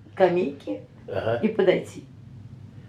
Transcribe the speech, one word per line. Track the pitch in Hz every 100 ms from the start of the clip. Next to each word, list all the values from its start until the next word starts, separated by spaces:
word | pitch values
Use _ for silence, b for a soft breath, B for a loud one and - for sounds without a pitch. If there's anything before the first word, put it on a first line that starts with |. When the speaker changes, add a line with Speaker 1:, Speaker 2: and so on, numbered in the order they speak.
| -
Speaker 1:
скамейки | - 175 175 254 - 104 101 - - -
Speaker 2:
Ага. | 98 104 117
Speaker 1:
и | 220
подойти. | - 180 - - - - - - - - - - B